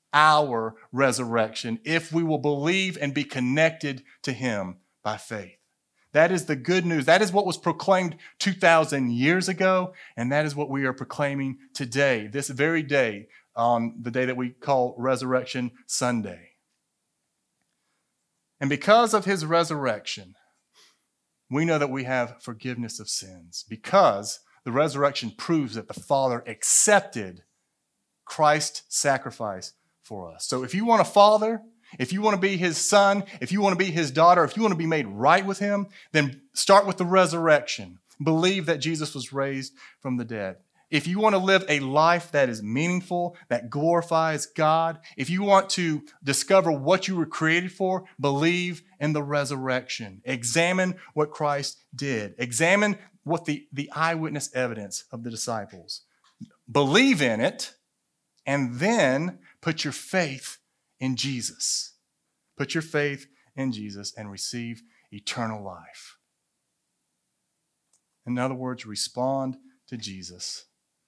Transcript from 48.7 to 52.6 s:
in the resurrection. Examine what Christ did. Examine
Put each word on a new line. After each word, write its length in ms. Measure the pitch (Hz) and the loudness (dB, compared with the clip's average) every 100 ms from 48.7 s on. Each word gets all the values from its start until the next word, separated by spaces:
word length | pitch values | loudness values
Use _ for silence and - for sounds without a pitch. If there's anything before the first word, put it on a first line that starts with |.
| 160 - _ | -6 -14 _
in 140 | 151 | -2
the 100 | 151 | -2
resurrection. 1000 | 143 147 139 135 131 127 127 - 104 95 | -2 -2 -2 -4 -2 -4 -4 -10 -12 -12
Examine 760 | 127 131 120 165 170 185 185 180 - | -8 -6 -2 2 2 2 -2 -4 -8
what 180 | 151 151 | -4 -4
Christ 460 | - 147 143 143 - _ | -2 -4 -2 -6 -12 _
did. 400 | 123 139 113 101 - | -8 -4 -4 -6 -8
Examine 600 | 123 117 | -6 0